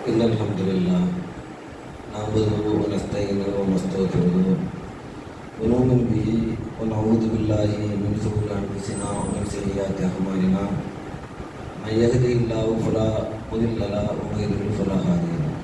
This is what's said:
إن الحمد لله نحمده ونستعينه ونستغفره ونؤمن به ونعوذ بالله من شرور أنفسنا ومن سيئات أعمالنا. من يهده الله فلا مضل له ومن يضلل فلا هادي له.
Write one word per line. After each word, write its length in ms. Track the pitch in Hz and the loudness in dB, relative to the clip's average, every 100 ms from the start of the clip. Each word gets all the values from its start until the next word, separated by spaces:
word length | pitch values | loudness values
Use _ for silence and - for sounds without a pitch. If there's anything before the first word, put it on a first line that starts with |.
إن 160 | 117 110 | 2 2
الحمد 400 | 117 107 101 90 92 | 4 2 0 0 0
لله 340 | 92 180 90 180 180 - - - - - - - - - | 2 4 4 2 0 -6 -12 -14 -14 -16 -16 -14 -14 -12
نحمده 400 | 104 107 110 107 104 104 107 | -8 0 2 2 2 2 2
ونستعينه 680 | 104 95 - 101 101 101 98 98 | 2 0 -2 -2 0 0 0 0
ونستغفره 800 | 98 92 - 95 92 76 87 90 92 90 - - - - - - - - - - | 2 0 0 0 2 4 4 4 4 2 0 -8 -12 -12 -14 -14 -14 -14 -14 -2
ونؤمن 400 | 113 123 127 123 110 | 2 4 6 4 4
به 160 | 104 107 113 113 110 - - | 2 2 2 0 -2 -6 -4
ونعوذ 460 | 110 110 110 113 110 | -2 0 2 4 4
بالله 380 | 110 107 104 107 107 107 101 | 2 2 2 2 0 -2 0
من 80 | 104 104 | 0 0
شرور 280 | 107 107 107 | 0 0 0
أنفسنا 540 | 101 98 98 101 101 101 101 | -2 -4 -4 -4 -4 -4 -2
ومن 240 | 101 101 101 | -2 -2 -2
سيئات 480 | 101 101 98 98 - | -2 -2 -2 -2 0
أعمالنا. 680 | 92 - 95 95 92 95 98 98 - - - - - - - - - - | 0 0 -2 2 2 2 0 -2 -4 -8 -10 -10 -12 -12 -12 -12 -12 -8
من 100 | 107 110 | -2 4
يهده 300 | 117 127 123 120 | 4 4 4 2
الله 280 | 113 110 110 113 | 2 0 0 0
فلا 240 | - 110 110 107 110 110 - | 0 2 2 0 -4 -8 -6
مضل 320 | 113 117 110 | 0 0 0
له 260 | 101 104 104 104 | -2 -2 -2 -2
ومن 180 | 104 104 | -4 -2
يضلل 260 | 104 104 104 - | 0 0 -2 0
فلا 200 | 185 190 180 | 0 0 2
هادي 240 | 170 170 160 | 2 2 0
له. 120 | 147 - | -2 -4